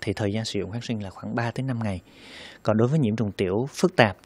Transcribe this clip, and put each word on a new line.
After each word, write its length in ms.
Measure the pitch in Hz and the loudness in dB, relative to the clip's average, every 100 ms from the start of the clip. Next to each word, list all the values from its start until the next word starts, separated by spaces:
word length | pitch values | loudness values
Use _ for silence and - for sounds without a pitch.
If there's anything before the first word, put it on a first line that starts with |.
thì 120 | - | -6
thời 200 | 98 101 | -2 -2
gian 120 | 110 110 | -2 -2
sử 140 | 101 | -4
dụng 120 | 90 | -4
kháng 100 | 117 | -6
sinh 220 | 120 113 | -4 -4
là 60 | 98 | -6
khoảng 260 | - 104 117 | -10 -6 -2
ba 160 | 117 | -2
tới 120 | - | -2
năm 160 | 131 117 | -4 -2
ngày. 180 | 110 92 - - - - - - | -2 -4 -8 -20 -20 -18 -18 -4
Còn 140 | - 110 | 0 4
đối 100 | 120 | 4
với 120 | 160 | 4
nhiễm 160 | 120 107 | 2 2
trùng 160 | 107 | 0
tiểu 360 | - 92 101 135 | 0 0 0 -2
phức 220 | - 180 - | 0 2 6
tạp 220 | 110 92 | 4 2